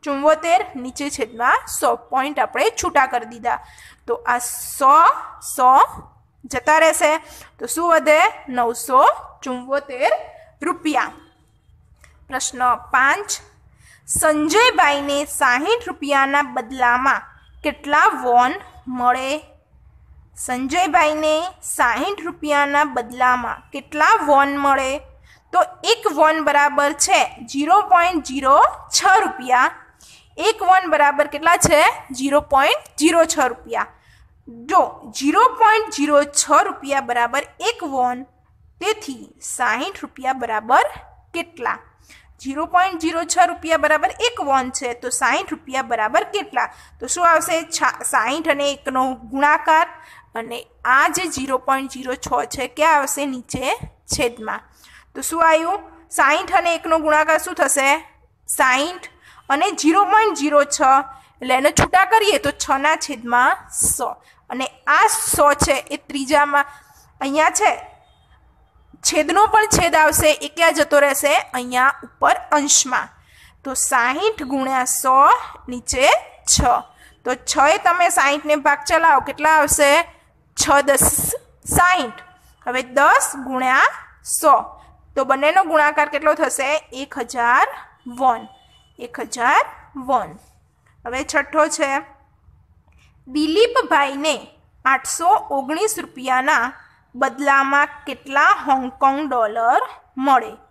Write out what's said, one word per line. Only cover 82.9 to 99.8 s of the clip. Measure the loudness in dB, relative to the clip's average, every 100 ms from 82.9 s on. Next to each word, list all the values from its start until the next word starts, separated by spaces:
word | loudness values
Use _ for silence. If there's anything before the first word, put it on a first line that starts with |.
| 2 4 4 0 -8
ગુણ્યા | -8 -4 0 2 2 -2 -20 _
સો, | -8 0 4 4 2 -16 -20 _ _ -6
તો | -2
બંનેનો | 0 2 2
ગુણાકાર | 2 2 2 2 -2
કેટલો | 0 0
થશે? | 0 -2 -2 -2 -4
એક | -6 -14 -12 -10
હજાર | -8 -2 2 2 2 -4 -20 _ -18
વોન. | -2 0 0 -8 _ _ _ _ -18
એક | -16 -12
હજાર | -12 -4 0 2 0 -8 -18 -14
વોન. | -2 -2 -2 -16 _ _ _ _ _ _ -10
હવે | -8
છઠ્ઠો | -4 -4 -2 0 0
છે, | 0 -4 -4 -8 _ _ _ _ _ _ _ _ _ _ _ -8
દિલીપભાઈને | -4 -2 2 2 2 0 0 0 -2 -4 -4 -8 _ _ _ -2
આઠસો | 0 -2 -2 2
ઓગણીસ | 2 0 -6 -4 -4 -2 -4
રૂપિયાના | -12 -12 -2 0 2 0 -2 -8 -20 _ _ -4
બદલામાં | -4 -2 2 2 2 0 0 -4 -14
કેટલા | -14 -4 2 2 2 0
હોંગકોંગ | -2 -2 0 0 0 -4
ડોલર | -2 -2 0 2 2